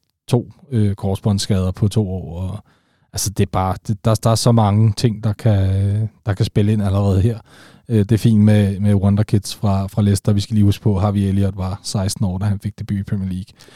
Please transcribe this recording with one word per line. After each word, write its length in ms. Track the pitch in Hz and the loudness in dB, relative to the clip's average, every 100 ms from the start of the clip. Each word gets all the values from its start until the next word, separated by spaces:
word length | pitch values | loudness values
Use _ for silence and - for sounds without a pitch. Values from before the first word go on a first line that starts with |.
| _ _ - | _ _ -2
to, 240 | 123 92 - - | -2 -2 -16 -8
øh, 240 | 120 104 | -2 -2
korsbåndsskader 760 | 98 101 95 113 101 - 98 92 | -2 -4 -4 -2 -2 -2 -2 -2
på 180 | 92 107 | -2 -2
to 200 | 110 101 | -2 -4
år, 300 | 92 80 82 | -6 -10 -10
og 220 | 92 104 - _ _ _ _ | -10 -10 -16 _ _ _ _
altså, 180 | - - | -8 -6
det 120 | 98 98 | -2 -2
er 40 | |
bare, 220 | 101 92 90 - | 0 -2 -4 -6
det, 180 | 107 | -4
der, 100 | 117 | 0
der 160 | 110 120 | 0 2
er 40 | |
så 180 | 113 123 | 2 4
mange 400 | 117 107 101 113 104 | 4 4 4 2 2
ting, 280 | 123 104 | 0 0
der 80 | 110 | -4
kan, 360 | 104 117 101 95 95 101 101 110 _ - | -2 0 2 2 0 0 -2 -4 _ -6
der 80 | |
kan 100 | 95 | -2
spille 280 | 110 - 104 | 0 0 2
ind 100 | 107 | 2
allerede 380 | 101 98 101 95 | 0 0 2 2
her. 180 | 98 110 - - - - - | 2 -2 -12 -20 -20 -20 -4
Øh, 100 | 113 | 0
det 140 | 101 | 2
er 40 | 110 | 2
fint 220 | 117 107 | 4 4
med, 360 | 104 104 98 95 | 6 4 2 0
med 140 | 104 | 2
Wonder 280 | 101 98 101 | 2 2 2
Kids 320 | 107 107 - | 2 0 -2
fra, 320 | - 104 95 98 | -6 -2 -2 -2
fra 160 | - | 0
Leicester. 300 | 101 98 - | 0 2 0
Vi 80 | 101 | -2
skal 140 | - | 0
lige 100 | 107 | 2
huske 180 | 101 95 | 2 2
på, 160 | 113 98 | 0 0
Harvey 220 | 104 101 | 0 0
Elliott 360 | 98 98 98 98 | 0 0 -2 -2
var 240 | 92 95 | -8 -8
seksten 420 | - 113 95 - | -8 -4 -4 -2
år, 140 | 101 92 | -4 -2
da 60 | |
han 140 | 104 98 | -4 -4
fik 160 | 104 - | -6 -10
debut 200 | 101 101 | -6 -6
i 40 | |
Premier 260 | 98 104 95 | -4 -4 -4
League. 160 | 92 95 - - | -6 -10 -16 -20